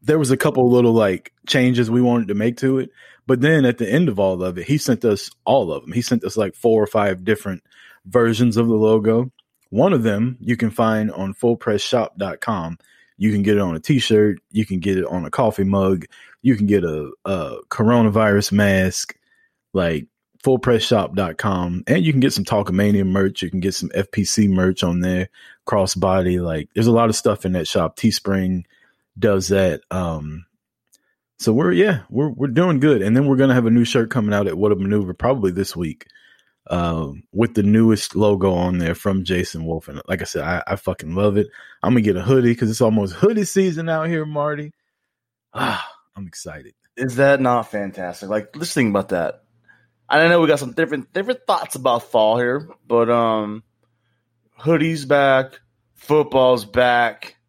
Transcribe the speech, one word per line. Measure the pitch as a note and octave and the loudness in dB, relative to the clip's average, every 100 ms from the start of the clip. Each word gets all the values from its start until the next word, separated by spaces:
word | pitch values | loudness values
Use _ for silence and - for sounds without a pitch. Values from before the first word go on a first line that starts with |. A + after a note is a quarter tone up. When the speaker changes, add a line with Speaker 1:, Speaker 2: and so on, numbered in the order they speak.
Speaker 1:
There | - D3+ | 2 2
was | C3+ | 2
a | B2+ | 2
couple | D#3 C3 B2 | 2 2 4
little, | B2 A#2+ | 6 6
like, | A2+ G#2 F2+ - _ - | 4 2 0 -8 _ -2
changes | C#3 B2+ B2 A2+ | 0 2 2 0
we | A#2+ | 2
wanted | B2 A#2+ G2+ | 2 0 -2
to | |
make | G2+ A2+ A#2+ | -2 -2 -2
to | C3+ C3+ | -2 -2
it. | - _ - _ - | -4 _ -20 _ -2
But | C3 | 2
then | C#3+ D#3+ | 4 4
at | C3 A#2 | 2 0
the | A2 | 0
end | C3 F3 | 2 0
of | G2 | 2
all | F#2+ F#2 | 0 0
of | F#2 F2 | -4 -6
it, | E2+ | -2
he | D3 | -2
sent | - A#2 | 0 0
us | A#2 G2+ - _ | 2 0 -4 _
all | - C3 F#2 | 0 0 0
of | C#2+ | -6
them. | B1 | -6
He | F#2+ | -6
sent | A#2+ A#2 | -2 -4
us, | F#2+ A2 | -4 -4
like, | G2+ | -4
four | - A#2 A2+ | -2 0 2
or | G#2 | 0
five | - A2 F#2 | 0 -2 -2
different | F#2 G#2+ - F3+ _ _ - _ F#2+ | -2 -4 -4 -12 _ _ -20 _ -2
versions | A#2+ A#2 A2+ B2 A2 | 0 2 2 2 2
of | A#2 | 2
the | |
logo. | A2 G#2+ A2 G#2+ A2+ B2+ _ _ _ _ | 2 4 2 2 0 -2 _ _ _ _
One | G2+ F3 | 0 2
of | D#3+ | 2
them | A2+ G2+ A#2+ A#2+ | 0 0 -2 -4
you | G#2+ A#2 | -6 -2
can | A2+ | -2
find | G#2 A2 A2 G#2+ | 0 0 0 -2
on | F2 G2 | -4 -8
full | G2 A#2 A2+ | -2 -2 -2
press | - G#2 | -2 -2
shop | - B2 G#2+ F2 | 0 -2 -2 -6
dot | G2 D#2 | -8 -6
com. | - G#2 E2 E2+ _ _ _ _ | -6 -6 -6 -12 _ _ _ _
You | G#2+ | -2
can | G#2 | 0
get | G2 G#2 | 2 2
it | |
on | F#2+ D#2+ | 0 -4
a | |
t-shirt. | - C#3 - A2 G#2+ F#2 _ | 0 0 4 4 4 0 _
You | G#2 G#2+ | -4 -2
can | F#2 | -4
get | F#2+ F#2+ | -2 -2
it | F2+ | -2
on | F2+ | -6
a | D#2 | -6
coffee | - A#2 - | 0 0 0
mug. | G2 G2 F#2+ F#2 D#2 - - _ | 0 2 2 0 -4 -20 -20 _
You | B2 A2 | 0 2
can | G#2 | 2
get | G2+ | 2
a, | F2 D2+ D2 - | 0 -6 -8 -12
a | - F#2+ C#2+ A#1 - | -6 -6 -6 -12 -12
coronavirus | - A2 A#2+ A2+ G#2 A2 G2+ G2+ | 0 2 4 4 4 4 2 2
mask. | G2+ G2+ F#2+ F#2+ - - - _ _ _ _ _ | 2 2 2 0 -4 -10 -16 _ _ _ _ _
Like, | F#2+ F2 D#2+ - _ _ _ | -2 -2 -4 -8 _ _ _
full | - B2+ | 0 0
press | - A#2 | 2 0
shop | - A2+ E2+ | 2 0 0
dot | F#2 F#2 D#2+ | -4 -6 -4
com, | G#2 F#2 F2+ F2 - | -4 -2 -4 -6 -2
and | D#3 | 0
you | D#3+ | 2
can | C3+ | 2
get | C3+ | 0
some | - | 0
Talkamania | F#2+ G#2+ G2+ F#2 G#2 G2+ F#2+ | -2 -2 0 0 2 2 2
merch. | G2 G2 - | 0 -2 -4
You | F2 | -8
can | F#2+ | -4
get | F#2 | -4
some | - - | -4 -6
F | - G2 | -6 -4
P | - | -4
C | G2 - G#2 | -2 2 2
merch | F#2 F#2 F#2 | 2 0 0
on | F2+ F2 | -2 -2
there, | F2+ F#2 F#2 _ - - - | -2 -2 -6 _ -20 -16 -4
crossbody. | G#2+ F#2 F#2 F#2+ F#2+ F2+ F2+ | 0 0 0 0 2 0 0
Like, | F2 D#2+ D2 | -2 -6 -6
there's | - A2+ | 0 4
a | |
lot | A#2 A#2 | 4 2
of | G#2+ | 0
stuff | B2 G2+ F#2 | -2 -2 -2
in | |
that | F2+ D#2 | -4 -2
shop. | G2+ E2 - | -2 -2 0
Teespring | A2+ - - G2 F#2 F#2 F2+ _ _ _ _ - | -2 0 -4 -2 -2 -4 -6 _ _ _ _ -2
does | G#2+ G2 F#2 | 0 0 0
that. | G2 F#2 D2 _ | 0 0 -2 _
Um, | F#2 F2 D#2+ D2+ D#2 E2+ _ _ _ _ _ _ _ _ _ | -6 -4 -6 -10 -14 -18 _ _ _ _ _ _ _ _ _
so | - | 0
we're, | A2+ F3+ | 2 2
yeah, | F3+ G#3 D3+ - | 2 2 0 -4
we're, | G2+ D3 | -4 -4
we're | A#2 C#3 | -2 -2
doing | A#2+ F3+ D3 | 2 2 2
good. | D3+ B2+ | 4 2
And | F#2+ A#2+ | 2 2
then | C#3 | 2
we're | C3 | 2
gonna | C3+ | 4
have | B2+ A2+ | 4 4
a | |
new | A#2 | 2
shirt | A2+ B2 A2+ | 4 0 0
coming | B2 G#2 | -2 0
out | G#2 G2 | 0 -2
at | E2+ | 0
What | G#2 | 0
a | F#2+ | 0
Maneuver | G2 G#2 F#2+ | 0 -2 -2
probably | F2+ A#2+ C3+ G2 | -2 -2 0 0
this | F2+ F#2+ E2 | -2 -6 -4
week, | E2 - - _ _ _ _ _ - | -8 -8 -18 _ _ _ _ _ -6
uh, | F2 E2+ E2 D2 D2 - | -4 -2 -4 -6 -12 -10
with | F#2+ A#2 | -2 -2
the | A#2 | 0
newest | G2+ G#2+ A2+ G#2 - F#2 | 2 4 4 2 -2 0
logo | G#2 G2+ F#2+ | 2 2 2
on | F2+ F2+ F2+ | 2 0 -2
there | E2+ | -2
from | F2 G2+ F#2+ | -2 -2 -4
Jason | F2+ F2+ F2+ E2 D#2+ | -2 -4 -4 -8 -8
Wolf. | E2 - | -8 -10
And | C#2+ - | -18 -8
like | F#2 | -8
I | |
said, | - E2+ | -6 -6
I, | D2 F2 - | -4 -6 -6
I | G#2 | -6
fucking | - F2 D2+ | -6 -8 -6
love | F2+ G#2 G2+ | 0 2 2
it. | G#2 - - _ | -2 -8 -20 _
I'm | - | 0
gonna | B2 | 2
get | G#2+ F2+ | 2 0
a | |
hoodie | F2 C3+ A#2+ | 2 2 2
'cause | A#2 A2 | 0 -2
it's | A2 | 0
almost | A#2 A2 G2+ | 2 2 -2
hoodie | F2 G3 A3 | 0 0 0
season | G3 F#3+ F#3+ D#3+ E3 | -2 0 0 -2 -6
out | D#3+ D#3+ | -4 -4
here, | E3 | -4
Marty. | D3+ D3+ D3 D3 D3+ _ _ _ _ _ _ _ _ | -4 -4 -4 -6 -10 _ _ _ _ _ _ _ _
Ah, | - G2+ G#2 - - _ - | -8 -6 -6 -10 -18 _ -20
I'm | F#2+ | -18
excited. | - F2 D2+ C2+ _ _ - | -16 -16 -18 -20 _ _ -8
Speaker 2:
Is | C3 A#2+ | -6 2
that | C#3 C#3 | 2 4
not | C3 A#2+ A2 | 2 0 -2
fantastic? | G#2+ G2 G2 F2+ F2 F#2+ | -6 -8 -8 -10 -10 -6
Like, | G#2+ G#2 D3 | -6 -6 -12
let's | E3+ | -6
think | - A#2 | 0 0
about | G2+ G2 | 0 -2
that. | F2+ D#2+ - _ _ _ _ _ _ _ | -4 -4 -8 _ _ _ _ _ _ _
I | C#3+ E3 | 2 4
know | F3 | 4
we | D#3 | 4
got | C3+ | 0
some | C3 | -2
different, | D3 D#3+ C#3+ A#2 | -4 -4 -4 -8
different | F#3 G3+ B3+ - | -8 -6 -6 -2
thoughts | F#3 - | -4 -4
about | C#3 B2+ A#2 - | -4 -2 -2 0
fall | A#2 G#2+ A#2 | 2 2 2
here, | B2 C3+ D3+ - _ | 0 -4 -8 -20 _
but, | A#2 A#2 | 0 2
um, | A#2+ A#2 A2 G#2 G#2+ _ _ _ _ _ _ _ _ _ _ | 2 0 -2 -4 -12 _ _ _ _ _ _ _ _ _ _
hoodie's | D3+ E3 D#3+ D#3+ | -2 0 0 -4
back, | C#3 C#3+ C#3 C3 C3 - _ _ _ | -2 2 4 2 0 -12 _ _ _
football's | _ - D3+ D3 C3+ B2+ B2 | _ 0 0 2 2 4 2
back. | G2+ B2 B2 B2 A#2 G#2 - _ | 0 0 2 2 0 -4 -20 _